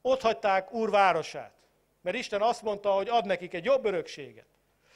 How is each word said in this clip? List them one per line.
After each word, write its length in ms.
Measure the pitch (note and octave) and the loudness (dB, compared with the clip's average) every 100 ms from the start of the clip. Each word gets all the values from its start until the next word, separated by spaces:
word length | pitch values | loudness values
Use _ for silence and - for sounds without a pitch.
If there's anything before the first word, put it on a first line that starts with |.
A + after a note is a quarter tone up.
Ott 200 | B3 C4 | 0 2
hagyták 520 | A3+ A3+ G#3+ F#3+ F#3+ | 2 0 2 2 0
Úr 180 | A#3 A3 | -4 2
városát, 600 | G#3 G3 E3 D3+ D3 A2 _ _ _ _ _ | 6 6 4 -2 -12 -16 _ _ _ _ _
mert 140 | F3+ G#3+ | -8 -6
Isten 260 | A#3+ G#3 | -4 0
azt 200 | A3 A#3 | 0 0
mondta, 280 | G#3+ G3+ G3+ | -4 -4 0
hogy 180 | G3 G3 | 0 2
ad 180 | A#3 G3+ | 0 0
nekik 280 | F#3 F3 | -4 -4
egy 100 | F3 | -6
jobb 200 | F3 C4+ | 0 0
örökséget. 600 | G#3+ F3+ D3+ - C3 A2 - _ _ _ _ | 2 -2 -6 -12 -16 -18 -20 _ _ _ _